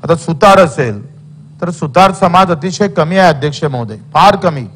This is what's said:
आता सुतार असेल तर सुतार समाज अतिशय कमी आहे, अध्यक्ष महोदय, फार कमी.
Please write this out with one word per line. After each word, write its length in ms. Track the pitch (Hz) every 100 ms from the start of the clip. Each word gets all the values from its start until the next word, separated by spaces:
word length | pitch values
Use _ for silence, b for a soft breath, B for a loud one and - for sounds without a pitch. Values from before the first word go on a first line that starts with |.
आता 120 | 143 165
सुतार 420 | - 160 214 196
असेल 460 | 170 131 123 104 - - - - - -
तर 100 | 175
सुतार 420 | 175 151 151 185
समाज 380 | 185 190 180 190
अतिशय 380 | 165 180 175 208
कमी 280 | - 156 190
आहे, 120 | 180
अध्यक्ष 360 | 147 147 143
महोदय, 320 | 151 127 113 107 -
फार 220 | 151 185 196
कमी. 300 | 180 147 104